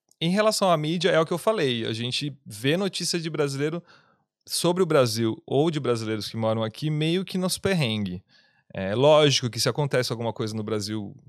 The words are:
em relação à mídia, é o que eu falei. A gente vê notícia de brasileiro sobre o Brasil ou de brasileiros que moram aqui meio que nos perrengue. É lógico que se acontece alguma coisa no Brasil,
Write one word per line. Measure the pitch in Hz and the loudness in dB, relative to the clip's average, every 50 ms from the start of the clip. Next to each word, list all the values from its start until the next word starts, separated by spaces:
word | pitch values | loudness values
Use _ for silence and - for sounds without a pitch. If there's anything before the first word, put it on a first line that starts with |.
| _ _ _ _ | _ _ _ _
em | 156 170 | -2 0
relação | 185 208 214 220 214 - 202 185 | 2 4 4 2 2 2 2 4
à | 170 | 4
mídia, | 151 151 151 170 180 165 180 | 2 2 -2 -2 0 0 2
é | 156 160 | 4 4
o | 165 | 2
que | 160 180 | 2 -2
eu | 160 | 0
falei. | - 220 220 214 156 131 120 113 110 | 0 0 2 2 0 0 0 -2 -2
A | 113 113 | -4 -4
gente | 110 120 127 127 - 143 147 135 - _ | -4 -4 -4 -4 -4 -6 -6 -8 -12 _
vê | - 107 104 117 139 156 | -18 -12 -2 0 0 2
notícia | 190 202 185 - - 180 - - 175 | 2 0 -2 -4 -4 -4 -4 -4 -4
de | 160 165 | -4 -4
brasileiro | 151 151 147 143 135 135 147 156 160 175 - _ - _ _ _ _ _ _ _ _ _ _ | -2 -2 -2 -2 -2 -2 -4 -4 -4 -6 -10 _ -20 _ _ _ _ _ _ _ _ _ _
sobre | - - - - 165 175 180 190 | -8 -4 0 0 0 2 2 2
o | |
Brasil | 160 151 147 127 117 104 113 113 110 107 - - | 4 6 6 6 4 2 0 0 0 -2 -4 -6
ou | - 120 135 156 175 | -2 0 2 2 2
de | 147 151 | 0 0
brasileiros | 120 123 120 113 113 107 110 107 98 - | 0 0 0 0 -2 -4 -4 -4 -4 -6
que | - | -6
moram | 113 110 110 113 113 110 | -2 0 0 0 0 -2
aqui | 110 - - 151 156 | -4 -6 -6 -6 -4
meio | 156 151 156 160 170 190 185 | -2 -2 0 0 -2 -2 -4
que | - - | -4 -4
nos | 185 185 185 - - | -4 -2 -2 -4 -2
perrengue. | - 196 190 165 143 113 110 107 104 92 90 92 - _ _ _ _ _ _ _ _ _ - | -2 0 0 2 2 0 0 -2 -4 -4 -6 -8 -12 _ _ _ _ _ _ _ _ _ -8
É | - 95 95 104 | -6 -4 -2 0
lógico | 120 139 151 151 151 156 143 127 - 131 117 | 4 6 6 8 8 6 6 4 2 0 -2
que | 107 113 | -4 -2
se | - 135 | -2 -2
acontece | 113 - 147 135 - 127 120 - 120 | 0 0 -2 0 0 0 0 0 -4
alguma | 110 120 113 107 | -4 -4 -6 -4
coisa | - 113 107 107 | -4 -6 -6 -4
no | 110 107 | -6 -4
Brasil, | 107 110 107 98 104 110 107 101 98 98 - _ | -4 -4 -4 -4 -4 -6 -6 -8 -10 -12 -16 _